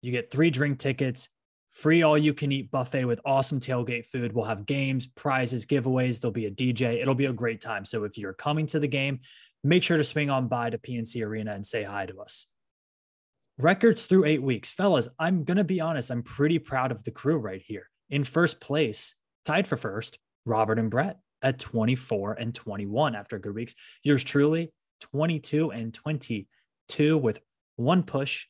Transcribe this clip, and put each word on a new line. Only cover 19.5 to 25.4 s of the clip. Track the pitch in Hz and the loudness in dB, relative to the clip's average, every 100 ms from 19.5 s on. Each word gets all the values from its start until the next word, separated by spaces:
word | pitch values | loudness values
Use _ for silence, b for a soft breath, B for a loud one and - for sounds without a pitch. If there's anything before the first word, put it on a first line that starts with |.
| 156 190 | 0 0
for | 127 | -2
first, | 110 98 - - _ _ | -4 -6 -8 -14 _ _
Robert | - 110 110 110 | -2 0 2 2
and | 113 | 0
Brett | 113 175 - _ _ | 0 -2 -4 _ _
at | 131 131 | -2 -2
twenty-four | - 117 113 127 - 104 101 | -4 0 2 0 -2 -4 -4
and | 110 117 | -6 -6
twenty-one | 117 - 101 101 110 151 | -8 -10 -8 -4 0 0
after | 113 101 104 | -2 -8 -10
good | 104 | -8
weeks. | 104 127 - B B | -8 -10 -12 B B
Yours | 143 143 | 2 2
truly, | - 143 147 160 165 _ _ _ | 4 2 4 2 -4 _ _ _
twenty-two | - 139 160 160 | -8 -2 0 0